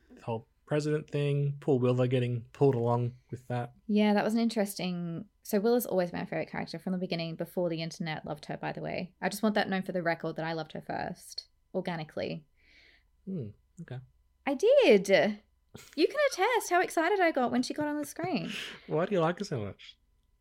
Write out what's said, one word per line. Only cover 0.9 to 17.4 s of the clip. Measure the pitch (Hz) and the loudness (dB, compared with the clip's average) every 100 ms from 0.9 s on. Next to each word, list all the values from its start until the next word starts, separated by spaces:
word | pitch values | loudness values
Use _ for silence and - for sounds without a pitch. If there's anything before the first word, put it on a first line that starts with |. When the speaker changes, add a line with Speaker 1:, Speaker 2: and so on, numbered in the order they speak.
| 151 - | -2 -2
Speaker 1:
thing, | 147 143 143 143 143 | -2 0 0 0 -2
poor | - 131 | 0 2
Willa | 123 123 123 | 4 4 2
getting | 131 123 120 110 | 2 0 -2 -6
pulled | - 139 120 | 2 4 4
along | 117 120 120 - - | 2 2 0 -4 -14
with | 123 - | -14 -6
that. | 123 123 - - | -6 -6 -10 -2
Speaker 2:
Yeah, | 208 214 | 2 4
that | 208 | 4
was | 208 | 2
an | 226 | 2
interesting, | 233 226 202 - 180 175 170 165 - _ | 0 0 -2 -2 -6 -4 -6 -8 -10 _
so | - 208 | -2 0
Willa's | 220 240 - | 2 2 2
always | 185 175 | 0 0
been | 175 | -2
my | 175 | -6
favourite | 165 - | -4 -4
character | - - 165 | -6 -8 -8
from | 190 | -4
the | 185 | -4
beginning, | 180 165 165 160 | -2 -4 -4 -6
before | 170 - 175 | -6 -2 -2
the | 165 | -2
internet. | 165 - 165 156 - | -4 -6 -6 -6 -8
Loved | 151 - | -10 -10
her, | 151 | -8
by | 151 | -6
the | 151 | -6
way. | 156 - 180 - | -6 -6 -8 -6
I | 190 | -6
just | 196 | -2
want | 220 208 | 0 0
that | 185 | 0
known | 190 | -2
for | 190 | -4
the | 180 | -2
record | 170 165 160 160 | -2 -2 -4 -6
that | 160 | -6
I | |
loved | 165 156 | -6 -8
her | 170 | -10
first, | - 170 - 180 - - - _ _ | -8 -8 -6 -10 -14 -14 -16 _ _
organically. | 190 185 165 156 - - 165 - _ _ _ _ _ _ _ - | -6 -4 -6 -8 -6 -6 -6 -12 _ _ _ _ _ _ _ -10
Speaker 1:
Hmm, | 190 107 - _ - | -8 -8 -12 _ -18
okay. | 170 127 - _ _ _ - | -14 -14 -14 _ _ _ -4
Speaker 2:
I | 277 | 2
did. | 427 571 403 202 190 185 190 208 _ _ _ - - - | 6 8 8 8 8 4 4 0 _ _ _ -20 -10 0
You | 349 | 0
can | 554 571 | 4 0
attest | 440 403 480 - | 2 2 2 2
how | 349 | 2
excited | 370 - 330 403 | 2 0 2 4
I | 339 | 2
got | 311 | 2